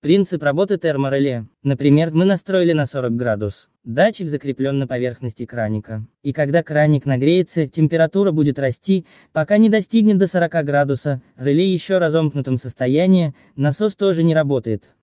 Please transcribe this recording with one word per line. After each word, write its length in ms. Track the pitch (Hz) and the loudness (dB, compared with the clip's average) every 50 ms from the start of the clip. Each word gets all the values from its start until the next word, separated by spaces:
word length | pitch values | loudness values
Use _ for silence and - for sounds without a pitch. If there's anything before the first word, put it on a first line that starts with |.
Принцип 420 | - 147 170 196 196 - 180 156 151 | 2 2 2 2 2 0 -4 -2 -2
работы 340 | 143 139 156 196 196 208 | 0 0 0 0 -2 -2
термореле. 680 | 175 - 165 147 139 139 135 139 139 139 143 127 117 110 - _ _ _ | -2 -2 -2 -2 0 -2 -2 0 0 0 0 -2 -4 -8 -10 _ _ _
Например, 500 | 139 139 123 139 143 139 147 165 165 156 | -2 -2 2 4 4 4 4 4 2 2
мы 120 | 160 180 | 2 2
настроили 480 | 196 196 180 - - 190 185 180 170 165 | 2 2 0 -2 -2 0 2 2 2 2
на 120 | 151 147 | 0 -2
сорок 300 | 123 - 139 127 123 117 | -2 -4 -6 -4 -4 -2
градус. 560 | 117 123 120 107 101 107 101 98 - - _ _ _ _ | -2 -2 -2 -2 -2 -4 -6 -6 -10 -20 _ _ _ _
Датчик 440 | 117 113 135 180 220 214 - 196 160 | -8 0 2 2 0 0 -4 -8 -8
закреплён 480 | 147 139 - 143 131 - 135 135 139 | -8 -8 -6 -8 -6 -4 -4 -2 -2
на 120 | 139 139 120 | -4 -4 -4
поверхности 580 | 127 123 123 127 120 - 127 123 110 _ 120 | -4 -6 -6 -6 -8 -8 -10 -12 -10 _ -14
краника. 580 | - - 120 110 104 107 107 107 - 113 107 107 - _ _ _ | -12 -6 -6 -4 -4 -4 -6 -8 -10 -12 -12 -12 -14 _ _ _
И 80 | 143 131 | -8 -4
когда 320 | - 151 139 143 170 160 | -4 -4 0 0 -2 -2
краник 420 | - 156 151 151 151 151 139 - | 0 0 0 2 2 2 0 0
нагреется, 640 | 139 135 123 131 147 170 185 180 - - 170 156 135 | -2 -2 0 2 2 2 2 0 -2 -2 -4 -4 -4
температура 640 | _ - 156 147 165 165 160 156 - 196 202 196 160 | _ 0 0 0 2 2 0 2 2 0 0 0 0
будет 260 | 156 151 143 131 143 | 0 0 0 0 -2
расти, 480 | 139 131 120 - _ - 190 190 165 _ _ _ _ _ _ | -4 -4 -4 -6 _ 0 0 0 -2 _ _ _ _ _ _
пока 240 | 160 156 - 208 | -4 -2 0 4
не 120 | 214 220 220 | 4 4 4
достигнет 500 | 202 220 190 - - 226 214 214 208 185 | 4 0 -2 0 0 2 4 4 4 4
до 80 | 190 | 2
сорока 380 | 180 - 180 170 165 - 170 151 | 2 2 0 0 0 0 -2 -2
градуса. 580 | 143 143 143 143 139 139 127 - 147 139 127 - _ _ | 0 0 0 2 2 0 -4 -2 -4 -4 -4 -6 _ _
Реле 360 | - 127 139 143 156 185 196 185 | -6 -2 0 2 2 2 2 0
ещё 280 | 170 - - 190 185 | -2 -2 -2 0 0
разомкнутом 580 | 175 160 151 165 160 151 - 147 131 135 131 123 | 0 2 0 0 0 0 -2 -4 -4 -4 -4 -4
состоянии, 800 | - 127 - _ 131 127 135 151 180 185 190 185 170 151 135 _ _ _ _ | -4 -10 -8 _ -2 0 2 2 4 4 4 2 2 -2 -6 _ _ _ _
насос 400 | - 135 147 143 - 214 214 202 | -2 -2 -2 0 0 -2 -4 -2
тоже 300 | _ 208 196 185 160 165 | _ 0 0 2 2 2
не 100 | 170 160 | 2 2
работает. 640 | 156 156 139 143 127 113 117 110 101 _ _ _ _ | 2 0 0 -2 -2 -2 -2 -6 -6 _ _ _ _